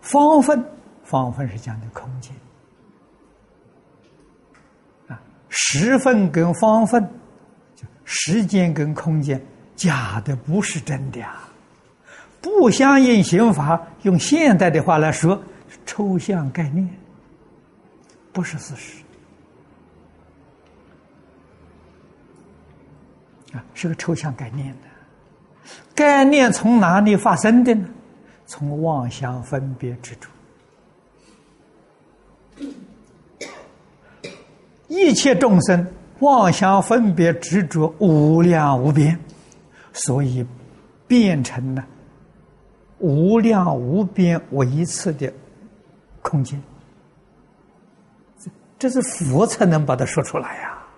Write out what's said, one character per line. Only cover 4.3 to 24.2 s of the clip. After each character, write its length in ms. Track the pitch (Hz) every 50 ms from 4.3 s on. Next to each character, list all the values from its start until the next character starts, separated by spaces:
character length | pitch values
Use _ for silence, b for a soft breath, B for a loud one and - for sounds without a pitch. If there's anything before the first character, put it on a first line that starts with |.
| _ _ _ _ _ _ _ _ _ _ _ _ _ _ _ _
啊， 120 | 123 117 _ _ _ _ _ _
十 500 | - - - - - 139 170 233 269 262
分 320 | 262 262 254 214 202 175
跟 240 | 143 165 165 170 170
方 320 | - - 220 214 226 226
分， 160 | 196 - 240 208 175 - - - - _ _ _ _ _ _ _ _ _
就 100 | _ - - _ _ _
时 420 | - - - - - 165 226 220
间 260 | 175 - 196 180 170 156
跟 220 | 165 147 151 151
空 260 | - - 165 156 156
间 240 | 143 147 139 131 - - - - - - _
假 460 | - - 185 151 135 120 101 95 110
的 160 | 104 - 139
不 260 | 123 - - 156 208 208
是 160 | - - 165
真 320 | - - 147 131 135 131
的 100 | 120 123 113
啊。 240 | - - - - - - _ _ _ _ _ _ _ _ _ B B B B B B B B
不 300 | - 330 415 415 320 233
相 300 | - - 262 269 277 277
应 220 | 269 247 247 214 170
刑 300 | - 170 180 233 233 190
法， 340 | 151 143 147 165 160 - - - - -
用 160 | 196 185 175
现 380 | - - 294 330 330 285 214
代 140 | 170 196 175
的 120 | 160 160 -
话 160 | - 170 156
来 120 | 151 156
说， 320 | 147 - - 160 190 202 B B B B B B - - -
抽 340 | - - - 208 202 190 175
象 320 | - - 202 175 151 135
概 180 | 123 175 165 143
念， 200 | 135 180 190 180 175 - - - - - _ _ _ _ _ _ _ _ _ _ _ _ _ _ _ _ _ _ _ _ _ _ _
不 100 | 185 175
是 160 | - - 147
事 160 | - - 139
实。 260 | 120 - - - - - _ _ _ _ _ _ _ _ _ _ _ _ _ _ _ _ _ _ _ _ _ _ _ _ _ _ _ _ _ _ _ _ _ _ _ _ _ _ _ _ _ _ _ _ _ _ _ _ _ _ _ _ _ _ _ _ _ _ _ _ _ 92 _ _ 90 87 _ _ _ _ _ _ _ - _ _ _ - _ _ _ _ _ _ _ _ _ _ - -
啊， 120 | 127 - - -
是 140 | - - 175
个 60 | 165
抽 200 | - - - 170
象 200 | -